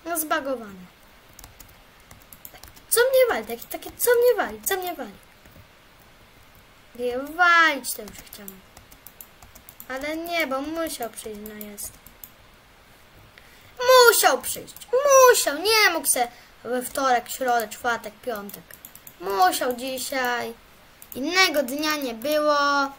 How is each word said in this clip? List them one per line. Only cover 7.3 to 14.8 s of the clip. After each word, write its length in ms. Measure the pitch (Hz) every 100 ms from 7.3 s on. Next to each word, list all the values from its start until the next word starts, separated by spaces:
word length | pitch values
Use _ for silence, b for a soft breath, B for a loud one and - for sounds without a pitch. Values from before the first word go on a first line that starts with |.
| 320 359 339 320 277 247
to 100 | -
już 80 | 208 - -
chciałem. 340 | - 196 190 - - - - - - - - - - - - -
Ale 280 | 262 294 320
nie, 300 | 339 339 302
bo 140 | 262
musiał 500 | 294 330 330 - 226
przyjść 300 | - 220 208
najazd. 520 | 214 214 208 202 - - - - - - - - _ _ _ - - - - - B B B - 494 508 466
Musiał 340 | 403 370 262
przyjść. 320 | - - - -